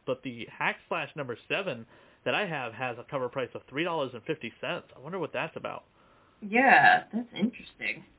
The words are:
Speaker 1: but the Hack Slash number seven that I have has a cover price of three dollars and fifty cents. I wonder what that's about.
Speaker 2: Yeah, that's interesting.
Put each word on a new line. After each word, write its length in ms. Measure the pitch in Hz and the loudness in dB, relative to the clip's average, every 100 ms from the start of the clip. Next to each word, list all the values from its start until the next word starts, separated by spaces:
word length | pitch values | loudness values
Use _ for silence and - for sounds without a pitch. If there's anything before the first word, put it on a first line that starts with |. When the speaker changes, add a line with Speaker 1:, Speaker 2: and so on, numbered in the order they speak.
| - | -6
Speaker 1:
but 160 | 127 | -6
the 240 | 135 117 104 | -6 -10 -10
Hack 260 | - 160 208 - | -4 -4 -4 -6
Slash 200 | 175 139 156 | -6 -4 -8
number 220 | 135 113 - | -8 -8 -6
seven 380 | 156 185 120 113 - - _ 123 | -4 -4 -8 -12 -20 -20 _ -2
that 80 | |
I 100 | 143 202 | -2 -2
have 280 | 151 120 | -4 -6
has 220 | 110 127 117 | -4 -6 -6
a 60 | - | -6
cover 200 | 143 123 | -4 -2
price 180 | 139 120 | -4 -6
of 80 | 110 - | -8 -8
three 160 | 131 | -4
dollars 260 | 175 165 131 | -2 -2 -4
and 100 | 117 | -6
fifty 280 | - 151 117 - | -6 -6 -8 -8
cents. 260 | 131 175 - - | -8 -8 -10 -16
I 40 | |
wonder 180 | 135 185 | -10 -6
what 140 | 151 | -6
that's 240 | 120 156 - | -4 -6 -6
about. 280 | 107 87 - _ _ _ _ _ | -8 -10 -14 _ _ _ _ _
Speaker 2:
Yeah, 640 | 202 226 269 165 107 92 - | 0 4 8 10 10 8 4
that's 160 | 214 247 | -6 -6
interesting. 680 | - 208 - - - 110 - - | -2 -2 -2 -14 -10 -8 -8 -12